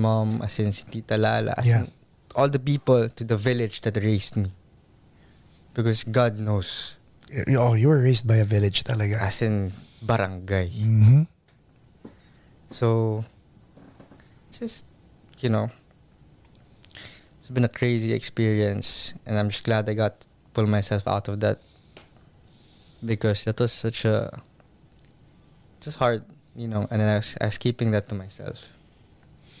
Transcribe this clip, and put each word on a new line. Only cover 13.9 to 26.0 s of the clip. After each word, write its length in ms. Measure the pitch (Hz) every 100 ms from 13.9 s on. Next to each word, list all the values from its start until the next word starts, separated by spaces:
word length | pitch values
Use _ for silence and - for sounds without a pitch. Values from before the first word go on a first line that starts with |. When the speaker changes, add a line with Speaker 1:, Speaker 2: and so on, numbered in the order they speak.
| - - - - - -
Speaker 1:
it's 100 | -
just, 260 | 233 - - - - - - -
you 100 | 127
know, 200 | 110 110 - _ _ _ _ - - - - - - - - - - - _
it's 100 | -
been 160 | 127 120
a 40 |
crazy 440 | - 123 117 113
experience, 1000 | 113 - - 110 107 104 101 - - - - -
and 120 | 107
I'm 120 | 104
just 140 | 101
glad 260 | - 110 107
I 40 |
got 320 | 107 107 - - _ _
pull 140 | - 107
myself 400 | 104 98 101 98
out 200 | 98 101
of 120 | 101
that, 180 | 104 104 - _ _ - - - - _ - - - _ - -
because 400 | 113 110 110 101 -
that 140 | 110
was 140 | 120
such 320 | - 113 - 113
a, 240 | 107 - - - _ _ _ _ - - _ - - _ _ _ -
it's 80 | -
just 120 |
hard, 260 | -